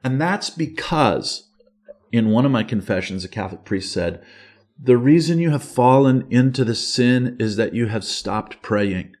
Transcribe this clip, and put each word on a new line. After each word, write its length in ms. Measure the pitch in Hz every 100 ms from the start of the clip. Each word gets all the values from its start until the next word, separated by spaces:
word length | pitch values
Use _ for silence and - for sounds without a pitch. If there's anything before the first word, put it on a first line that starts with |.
And 160 | 131 131
that's 300 | 165 202 -
because 960 | - 160 - - 160 123 76 - - _ _ _ _ _ - _
in 180 | 117 110
one 160 | 110
of 80 | 135
my 100 | 131
confessions, 640 | 110 110 92 95 92 95
a 40 | 92
Catholic 360 | - 98 -
priest 280 | - 101 92
said, 300 | 95 85 85 - - - _ _ _
the 160 | 127 123
reason 420 | 127 160 156 165
you 120 | 170
have 120 | 147
fallen 640 | - - 123 131 139 127 -
into 340 | 120 131 127
the 100 | 117
sin 640 | 113 - - 123 127 123 123
is 180 | 113 101
that 180 | 113
you 120 | 117 113
have 180 | 110
stopped 580 | 98 - - 104 - -
praying. 520 | - 104 101 92 80 _